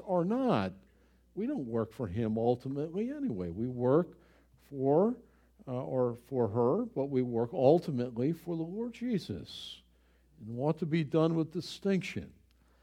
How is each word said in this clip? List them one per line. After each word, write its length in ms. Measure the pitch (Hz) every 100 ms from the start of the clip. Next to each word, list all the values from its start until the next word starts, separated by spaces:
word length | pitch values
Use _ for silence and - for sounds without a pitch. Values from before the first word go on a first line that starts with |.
| -
or 180 | 180
not, 480 | 170 240 262 135 98 - - _ _ _ _
we 120 | - 233
don't 200 | 294 123
work 260 | 117 110
for 140 | - 110
him 320 | 98 110 110
ultimately 720 | 117 123 135 139 160 175 233
anyway. 400 | 294 269 98 90
We 180 | 87 123
work 500 | 123 123 147 175 - _ _ _ _ _
for, 460 | 139 135 151 214 247 - _ _ _ -
uh, 60 |
or 440 | 123 131 131 123 117 -
for 200 | 131 113
her, 360 | 113 120 185 240
but 200 | 143 139
we 160 | 131
work 280 | 123 117 117
ultimately 800 | 180 131 170 175 127 123 117 135
for 240 | 170 175 165
the 60 |
Lord 320 | 165 202 240
Jesus 880 | 226 247 214 - 85 57 - - - _ _ _ _ _ -
and 160 | 110 117
want 220 | 147 160
to 80 | 165
be 180 | 165
done 300 | 143 160 165
with 180 | 165 160
distinction. 760 | 180 - - 196 190 - - - - _ _ _ _